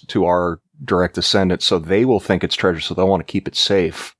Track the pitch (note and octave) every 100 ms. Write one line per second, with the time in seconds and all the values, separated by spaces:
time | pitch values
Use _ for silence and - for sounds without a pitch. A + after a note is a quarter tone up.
0 | - G#2 F2 F2+ F2 E2+ _ - C#2 F#2
1 | F2+ F2+ - G2+ F#2+ F2 - F2+ D#2+ G2+
2 | B2+ G#2 - F2+ - - F#2+ D#2+ - -
3 | F#2+ F#2 - G2 - - - G2 E2 -
4 | - -